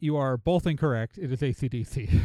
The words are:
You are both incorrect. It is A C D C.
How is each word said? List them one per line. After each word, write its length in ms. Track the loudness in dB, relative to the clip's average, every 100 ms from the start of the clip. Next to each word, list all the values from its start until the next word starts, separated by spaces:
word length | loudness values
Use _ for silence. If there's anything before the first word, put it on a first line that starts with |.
You 160 | -2 0
are 200 | 0 0
both 300 | 2 2 2
incorrect. 520 | 0 0 0 -2 -6
It 140 | -6
is 100 | -2
A 100 | -2
C 160 | -2 -2
D 140 | -4
C. 240 | -4 -6 2 2